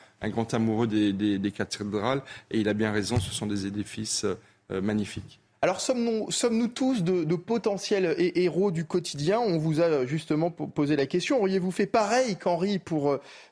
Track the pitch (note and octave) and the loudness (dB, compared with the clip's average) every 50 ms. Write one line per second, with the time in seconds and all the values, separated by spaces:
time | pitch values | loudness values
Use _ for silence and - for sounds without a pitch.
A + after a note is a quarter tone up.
0 | - - _ _ - A2 - A2+ A2+ A2+ - A2+ A2+ A2+ A2 A2 A#2+ A#2 G#2 A2 | -18 -20 _ _ -8 -4 -2 -2 -2 -2 0 0 0 2 2 0 0 0 2 2
1 | G#2+ G#2 G2 F#2+ G#2+ G#2 G2+ G2 G2 G2+ G2+ - G2+ - - - G#2+ G#2 G2 G#2 | 2 2 2 0 0 0 0 0 0 -4 -4 -4 -6 -6 -6 -8 -6 -4 -4 -2
2 | G2 A#2+ C3+ C#3 C#3 - - - - _ - A2+ G#2 G#2+ G#2+ G#2+ A2 A2 G#2 G#2+ | 0 0 0 -2 -4 -8 -14 -18 -12 _ -2 0 0 0 0 0 0 0 0 -2
3 | G2 F#2 A#2+ A#2+ - - - - A2 G#2 G#2 G2+ F#2+ G2+ G2+ G#2 G2+ - - - | -2 0 -2 -2 -2 -2 -6 -6 -4 -4 -4 -4 -4 -6 -6 -6 -8 -8 -8 -10
4 | A2 - - - - G2+ F2+ - - _ _ _ _ - F#2+ F#2+ F#2+ G#2+ G#2+ G#2+ | -8 -6 -6 -4 -2 -4 -4 -4 -8 _ _ _ _ -8 -6 -4 -2 -2 -2 -2
5 | G2+ - - - - - - _ _ _ _ _ - - - - - - C4 A#3+ | -4 -4 -8 -12 -14 -14 -20 _ _ _ _ _ 0 0 0 0 -2 -2 0 0
6 | A#3 A#3 A3 A3 G#3 - - - - A#3+ A3+ A3+ A#3+ A#3 A#3+ - C4 C4 C4+ A3+ | 0 0 0 -2 -2 -2 -2 0 0 2 2 2 0 0 -2 0 0 0 2 2
7 | E3 E3+ F#3 F3+ D#3+ D3+ F3+ E3+ F3 - A#3 A#3 - A3 G3+ F#3+ - - G#3 G3 | 2 2 2 2 2 0 0 -2 -2 -2 -4 -2 0 -2 -2 -2 -2 0 0 2
8 | F#3 E3 D#3 - F3 F3+ - E3 F3+ F3 D3 E3+ G3 G#3 E3 D#3+ E3 - - F3+ | 2 2 2 2 2 2 2 2 2 2 2 2 0 2 0 -2 -4 -2 -2 -2
9 | F3 - - C#3+ C#3+ D#3+ G3+ A#3 B3 G#3+ E3+ D#3+ D3+ D#3+ D#3 D3+ E3+ E3+ D#3 C#3 | -2 -2 -6 -2 0 2 2 2 2 2 2 2 2 2 2 4 4 4 4 2
10 | B2+ B2+ D3 D#3 - - D#3 D3+ E3 E3+ E3 - D3+ C#3+ - - D3 C#3+ D3+ C#3 | 2 0 -2 -4 -2 0 0 2 2 0 -2 -4 -8 -6 -2 0 2 2 2 2
11 | C#3 C3+ - F3+ - - D4 B3+ G3 F#3+ F#3+ F#3+ F3 F#3 F3 - G3+ G3 - A#3 | 2 2 2 0 0 2 2 2 2 2 2 0 0 0 0 0 0 2 4 2
12 | G#3 G3+ A3+ B3+ C4 A#3+ F#3 - - F#3 F3 D#3+ F3+ G3+ G#3 F3+ - - E3 D3+ | 4 4 4 2 2 2 -2 -2 0 0 0 2 2 0 0 -2 -2 -2 -2 0
13 | C#3 C#3+ C#3+ C3+ - - - - - - | 2 2 0 0 -2 -8 -18 -20 -20 -18